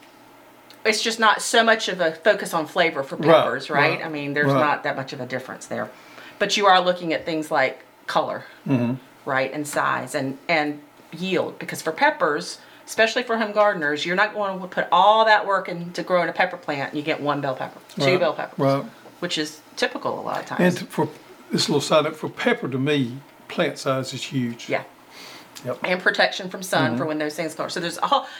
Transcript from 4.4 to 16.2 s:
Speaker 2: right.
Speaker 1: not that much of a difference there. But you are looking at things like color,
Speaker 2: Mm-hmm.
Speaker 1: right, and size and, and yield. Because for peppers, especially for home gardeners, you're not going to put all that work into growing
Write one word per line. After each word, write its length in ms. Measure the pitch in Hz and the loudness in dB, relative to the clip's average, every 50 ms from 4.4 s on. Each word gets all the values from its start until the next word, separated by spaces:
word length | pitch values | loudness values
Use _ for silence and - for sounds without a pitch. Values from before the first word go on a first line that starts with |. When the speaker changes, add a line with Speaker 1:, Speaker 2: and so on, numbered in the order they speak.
| 147 139 | 2 4
Speaker 2:
right. 100 | 139 131 | 4 4
Speaker 1:
not 220 | 139 147 143 - - | 4 2 2 0 -2
that 120 | 147 135 | -4 -4
much 160 | 135 131 - - | -4 -6 -8 -8
of 80 | 135 | -10
a 60 | 127 | -8
difference 400 | 123 127 123 - - 110 - - | -6 -6 -8 -8 -8 -12 -14 -10
there. 240 | - 120 117 110 - - - - - - - - - - - | -8 -6 -6 -6 -8 -10 -18 -20 -20 -20 -20 -20 -12 -4 -2
But 180 | 208 196 - | -2 0 2
you 100 | 214 202 | 4 6
are 140 | 196 185 185 | 8 8 8
looking 320 | 175 180 180 180 180 165 151 | 6 4 0 0 0 -2 -2
at 120 | 135 - | -2 -2
things 240 | - 165 156 151 151 | -4 -4 -4 -4 -2
like 300 | 165 147 131 123 110 - - - - _ - | 0 2 2 0 0 -6 -16 -20 -20 _ -10
color, 380 | - - 165 147 120 101 120 - - - - - | -2 -2 0 0 0 -4 -8 -10 -14 -18 -10 -2
Speaker 2:
Mm-hmm. 280 | - 139 120 120 117 127 135 - - - - - - | 0 0 2 2 0 -2 -4 -8 -16 -20 -12 -6 -2
Speaker 1:
right, 240 | 135 131 135 - - | 0 0 0 -2 -4
and 140 | 151 147 143 | -6 -8 -4
size 460 | - 156 139 139 131 123 123 127 - | -2 -2 0 0 -2 -2 -4 -4 -4
and, 240 | 147 131 135 131 - - - | -4 -4 -4 -6 -8 -4 -2
and 320 | 170 156 147 147 147 147 - - - - - - - | 0 0 0 -2 -4 -8 -12 -20 -20 -20 -20 -18 -12
yield. 460 | 160 180 190 180 151 123 120 - - | -8 -4 -2 0 0 0 -2 -6 -10
Because 240 | 175 175 - 175 - | -10 -10 -8 -6 -6
for 100 | 165 160 | -4 -2
peppers, 680 | - 269 302 302 - 180 160 147 160 185 - - - - - - - - | 2 2 2 2 2 0 0 0 -2 -4 -8 -12 -14 -16 -20 -20 -20 -18
especially 360 | - - - 220 220 - 262 240 | -8 0 2 2 2 2 -2 -2
for 140 | - 226 | -2 -2
home 160 | 226 226 208 202 | -2 -2 -2 2
gardeners, 540 | 208 208 208 202 180 151 143 151 147 143 | 4 4 4 4 2 0 -2 -2 -2 -2
you're 100 | 170 180 | -2 2
not 160 | 190 208 214 208 | 2 2 0 0
going 240 | 208 208 196 190 180 | -2 -4 -4 -4 -6
to 80 | 185 | -8
put 200 | 180 - 190 - - | -8 -4 -4 -2 2
all 340 | - 180 190 208 214 220 220 | 4 6 8 8 8 6 8
that 200 | 226 214 208 - | 6 6 4 4
work 220 | 196 196 185 190 - | 2 0 0 0 -2
into 340 | 180 175 170 175 175 - 170 | -6 -8 -8 -8 -6 -6 -4
growing 260 | - 185 180 | 0 2 2